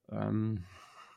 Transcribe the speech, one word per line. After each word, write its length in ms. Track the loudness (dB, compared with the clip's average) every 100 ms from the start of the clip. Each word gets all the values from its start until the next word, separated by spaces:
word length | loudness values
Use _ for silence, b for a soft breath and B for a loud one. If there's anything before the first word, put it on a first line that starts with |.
| -6
Ähm, 560 | 0 2 4 4 0 -4 B B B B